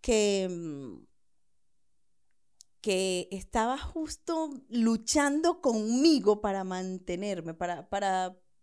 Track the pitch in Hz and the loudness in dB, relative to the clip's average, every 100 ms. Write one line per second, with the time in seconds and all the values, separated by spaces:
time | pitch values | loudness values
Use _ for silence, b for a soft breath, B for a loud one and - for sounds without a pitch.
0 | - 220 208 196 185 175 165 143 127 78 | 0 2 4 2 0 -4 -8 -8 -10 -14
1 | - _ _ _ _ _ _ _ _ _ | -20 _ _ _ _ _ _ _ _ _
2 | _ _ _ _ _ _ - _ 214 185 | _ _ _ _ _ _ -20 _ -2 0
3 | 190 180 - 190 - 233 226 269 - 330 | 0 -2 -4 -10 -4 -2 0 -2 -6 -8
4 | 311 - - 330 311 269 - 233 226 226 | -8 -8 -6 -4 -4 -8 -6 0 2 2
5 | - 302 285 294 339 349 262 220 214 240 | 0 2 2 2 2 2 2 0 0 4
6 | 320 285 196 208 214 196 185 185 185 185 | 6 6 4 2 2 -2 -4 -4 -6 -8
7 | 185 175 208 180 160 165 175 170 - 202 | -6 -4 -4 -4 -6 -6 -6 -6 -4 -2
8 | 202 190 185 185 _ _ | 0 0 -2 -6 _ _